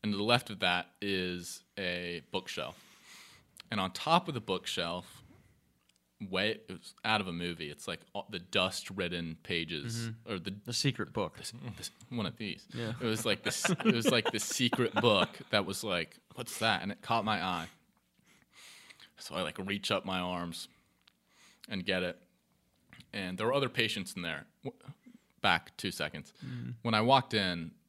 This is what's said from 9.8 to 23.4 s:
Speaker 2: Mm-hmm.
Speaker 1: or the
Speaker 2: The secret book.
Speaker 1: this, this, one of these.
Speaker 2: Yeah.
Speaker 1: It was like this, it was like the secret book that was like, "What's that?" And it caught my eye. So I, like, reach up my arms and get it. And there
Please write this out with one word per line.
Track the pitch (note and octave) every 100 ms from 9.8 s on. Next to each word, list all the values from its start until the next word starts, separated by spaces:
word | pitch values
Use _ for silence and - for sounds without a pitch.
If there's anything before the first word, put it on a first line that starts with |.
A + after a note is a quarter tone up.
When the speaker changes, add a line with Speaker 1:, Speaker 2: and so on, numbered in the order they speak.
| A2+ A2+ A#2 A2+ -
Speaker 2:
Mm-hmm. |
Speaker 1:
or | G2
the | E2+ G2+
Speaker 2:
The | -
secret | A#2+ C#3+ A#2+ G2+
book. | - F2 -
Speaker 1:
this, | - A#2 A#2 F#2+
this, | - - -
one | A#2+ G2
of | -
these. | G#2 - -
Speaker 2:
Yeah. | A#2+ A2+ A#2
Speaker 1:
It | A#2+
was | G#2+ A2
like | G2
this, | - - -
it | F3 A3
was | A#2 A3
like | A#2+ -
the | G#2+
secret | - - B2 - A#2
book | - A#2+ G2+ - - -
that | G#2 F#2
was | F#2+
like, | G#2+ F2+ D#2+ - _
"What's | - A#2+ -
that?" | A2 G2
And | G2
it | G2+
caught | - A#2
my | G#2+ G#2
eye. | F2+ F2 E2 - _ _ _ _ _ _ _ - - - - - - -
So | -
I, | D2+
like, | E2 D#2
reach | F#2+ G2+ -
up | G2+
my | F#2+ F#2
arms | F2+ F2+ E2+ D#2+ - _ _ _ _ _ _ _ - _ -
and | G#2
get | F#2 F#2
it. | F2+ F2 _ _ _ _ _ _ _ - -
And | G#2+ F#2
there | F#2